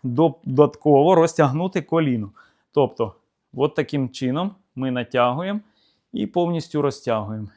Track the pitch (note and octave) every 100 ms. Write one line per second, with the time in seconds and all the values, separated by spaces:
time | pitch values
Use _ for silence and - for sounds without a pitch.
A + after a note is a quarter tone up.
0 | B2+ A#2+ E3 - - C3 D3 - D#3 C#3
1 | E3 F3 E3 - C#3+ D3 F#3 F#3 D#3 E3
2 | D3 A#2 G2+ _ _ _ _ D3 C3 -
3 | G#2 - _ _ _ B2 D3+ D#3 C3+ D3
4 | B2+ - B2+ D3 G3 - _ B2+ C3 B2
5 | A#2 B2 B2 C#3 F#3+ G#3 _ _ _ _
6 | _ A3 G#3 F3 E3+ E3 - D3+ C#3+ C#3
7 | B2 A2 G#2 A2 G#2